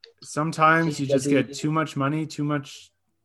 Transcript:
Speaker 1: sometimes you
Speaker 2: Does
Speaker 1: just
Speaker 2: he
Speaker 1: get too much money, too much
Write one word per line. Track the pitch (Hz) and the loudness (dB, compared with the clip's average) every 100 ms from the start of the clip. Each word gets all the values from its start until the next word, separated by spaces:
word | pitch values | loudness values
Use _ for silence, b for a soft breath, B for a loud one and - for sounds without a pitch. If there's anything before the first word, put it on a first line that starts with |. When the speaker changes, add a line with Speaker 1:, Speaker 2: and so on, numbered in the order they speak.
| - _ | -20 _
Speaker 1:
sometimes | - 147 160 160 156 160 165 143 | -10 -6 -4 4 4 6 2 -2
you | 139 | 0
Speaker 2:
Does | 139 | 0
Speaker 1:
just | 143 | 4
Speaker 2:
he | |
Speaker 1:
get | 139 113 - | 2 2 -4
too | 151 | -2
much | 156 151 139 | 0 -2 -2
money, | 139 156 151 | -2 -2 -4
too | - 147 | -4 -4
much | 147 139 - - _ _ _ | -4 -6 -18 -20 _ _ _